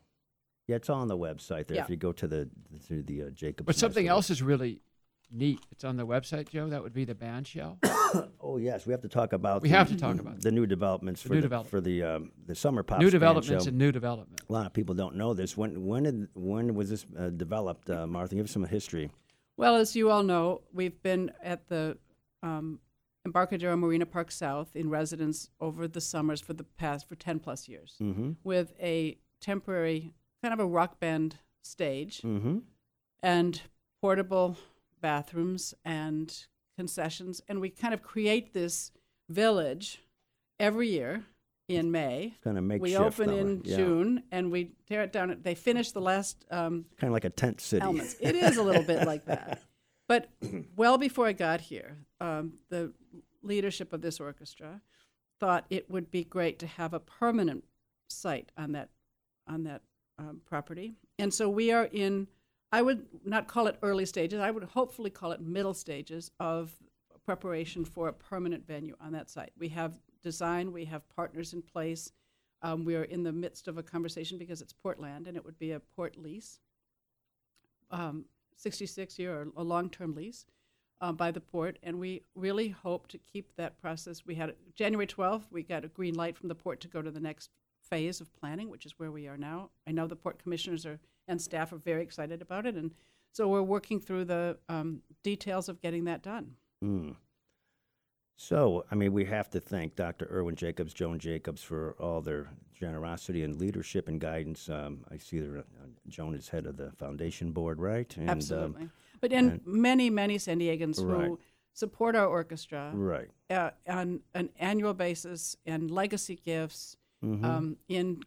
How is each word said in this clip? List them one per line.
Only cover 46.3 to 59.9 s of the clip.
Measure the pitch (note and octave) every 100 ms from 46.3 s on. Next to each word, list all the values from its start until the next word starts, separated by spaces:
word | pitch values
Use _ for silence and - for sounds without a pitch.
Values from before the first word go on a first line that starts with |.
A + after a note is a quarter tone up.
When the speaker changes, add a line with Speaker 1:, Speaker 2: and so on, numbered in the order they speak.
| - -
Speaker 2:
um, | F3 E3 E3+ E3 -
Speaker 1:
Kinda | C3
like | A2+ F#2
a |
tent | - B2 -
city. | - G2+
Speaker 2:
elements. | - - - -
It | - F4
is | - A#3
a |
little | G3 F3
bit | D#3+ D#3+ D#3+
like | D3+ -
Speaker 1:
<laughs> |
Speaker 2:
that. | D3+ - - - _ _ _ -
But | A#3+ - _ - F#3 - F#3
well | A#3 B3+
before | C#4 B3+ A3+
I |
got | F#3 E3 E3
here, | - B2 - D3 C#3+ -
um, | E3+ D#3 D#3+ D#3+ _
the | F3 E3 - _ - - _
leadership | G3+ G3+ G3 - F3
of | D#3+
this | E3 D#3+
orchestra | C#3+ C#3+ D3 - D#3 G3 - _ _ _ _ _
thought | F#3+ F3 -
it | F#3+ -
would | F#3 E3+
be | F3+
great | E3 F#3 E3 D#3+
to | E3
have | - E3
a | E3
permanent | - - A#3 A3+ E3 C3 - _ _ _ -
site | - F#3 C#3 - -
on | D3
that, | C#3+ - _ _ _ _ _ -
on | D#3+
that, | D#3 C#3 -